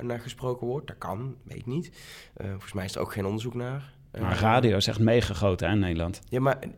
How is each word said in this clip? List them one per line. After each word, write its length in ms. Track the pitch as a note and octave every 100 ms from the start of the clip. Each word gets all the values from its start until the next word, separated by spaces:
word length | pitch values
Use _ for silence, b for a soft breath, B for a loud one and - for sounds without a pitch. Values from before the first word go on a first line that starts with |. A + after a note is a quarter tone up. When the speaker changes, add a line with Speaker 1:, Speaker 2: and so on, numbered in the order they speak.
Speaker 1:
naar 180 | A#2+ A#2+
gesproken 460 | B2 - B2+ B2 A#2+
woord? 200 | A#2 A#2+
Dat 120 | -
kan, 380 | - G2 C3 -
weet 160 | - -
ik 80 | G#2+
niet. 240 | C#3 F3 B B B B
Eh, 160 | - G2
volgens 220 | F#2+ -
mij 120 | G2+
is 100 | F#2
er 60 | -
ook 120 | F#2+
geen 140 | G#2+ G2
onderzoek 280 | G#2+ A#2+
naar. 380 | A#2+ B2 C#3 C#3 - -
Eh, 100 | -
Speaker 2:
Maar 160 | F#2+ F2+
radio 380 | A2 A#2+ B2 G2
is 100 | -
echt 120 | -
megagroot, 600 | A2+ A#2 G#2+ F2 G2 F2+
hè, 80 | E2
in 80 | G#2
Nederland. 420 | F#2 E2 E2+ - -
Speaker 1:
Ja, 120 | B2
maar 180 | C3+ B2+ G2